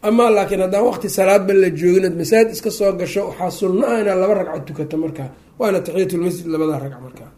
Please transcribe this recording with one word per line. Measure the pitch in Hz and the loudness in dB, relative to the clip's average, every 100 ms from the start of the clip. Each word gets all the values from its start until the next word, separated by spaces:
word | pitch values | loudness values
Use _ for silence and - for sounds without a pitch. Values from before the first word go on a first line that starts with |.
Ama | 214 233 240 | 2 2 4
laakiin | 208 190 196 | 4 2 0
haddaan | 185 196 | 0 2
waqti | 233 - - | 0 0 -6
salaadba | - 190 202 190 | 0 4 4 4
la | 196 185 | 4 4
joogin, | 151 175 180 | 2 2 4
aad | 190 170 | 2 -2
masaajid | 160 220 226 | 2 4 4
iska | 190 220 | 0 -6
soo | 202 202 | -2 -2
gasho, | 175 180 202 202 | 0 -4 -4 -6
waxaa | - 185 | -6 -8
sunno | 175 190 185 269 | -4 -2 0 0
ah | 233 | 0
inaad | 202 185 | 0 0
laba | 190 | 2
ragco | 208 175 156 127 | 0 -2 -6 -10
tukato | 143 143 156 | -8 -6 -4
markaa. | 160 151 131 - _ _ | -4 -6 -12 -14 _ _
Waana | 220 190 | -2 0
taxiyatul | 170 170 185 180 | -2 -2 -2 -2
masjid | 180 170 165 | -4 -4 -6
labadaa | 156 156 147 | -2 -2 -2
ragco | 135 135 | -6 -12
markaa. | 127 - - | -18 -20 -20